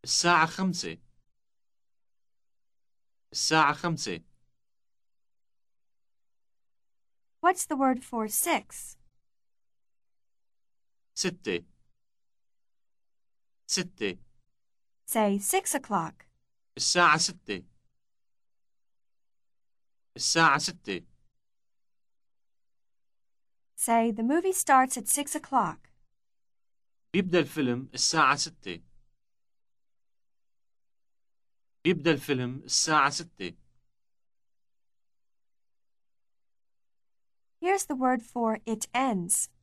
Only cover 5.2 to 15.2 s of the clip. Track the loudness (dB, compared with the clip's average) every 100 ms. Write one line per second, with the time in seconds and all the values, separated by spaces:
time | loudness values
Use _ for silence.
5.2 | _ _ _ _ _ _ _ _ _ _
6.2 | _ _ _ _ _ _ _ _ _ _
7.2 | _ _ 0 0 -4 0 2 0 -4 -6
8.2 | -4 -2 0 -2 -4 -18 -18 -20 -20 _
9.2 | _ _ _ _ _ _ _ _ _ _
10.2 | _ _ _ _ _ _ _ _ _ -6
11.2 | -6 -6 -4 -4 -6 _ _ _ _ _
12.2 | _ _ _ _ _ _ _ _ _ _
13.2 | _ _ _ _ -6 -6 -6 -4 -6 -6
14.2 | -16 _ _ _ _ _ _ _ -6 0